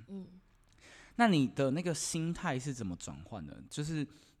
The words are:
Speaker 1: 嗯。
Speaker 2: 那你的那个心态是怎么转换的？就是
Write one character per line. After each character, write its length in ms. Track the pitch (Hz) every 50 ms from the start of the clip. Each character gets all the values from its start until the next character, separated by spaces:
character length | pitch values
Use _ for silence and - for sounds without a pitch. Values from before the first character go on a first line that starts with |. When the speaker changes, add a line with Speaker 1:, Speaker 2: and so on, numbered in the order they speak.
| 113 -
Speaker 1:
嗯。 180 | 196 196 185 170 180 185 _ _ _ _ _ _ - - - - - - - - -
Speaker 2:
那 100 | - 240
你 200 | 220 180 151 135
的 240 | 120 - - 139 135
那 120 | 135 165
个 120 | 175 175 156
心 400 | - - - - 165 160 165 170
态 240 | - - 175 135 127
是 160 | 123 147 131
怎 120 | 120 110
么 80 | 92 87
转 200 | - - - 69 71 85
换 200 | - 117 98 78
的？ 120 | 73 - - 95 -
就 120 | - -
是 240 | 147 151 165 151 139 - - - - _ _ _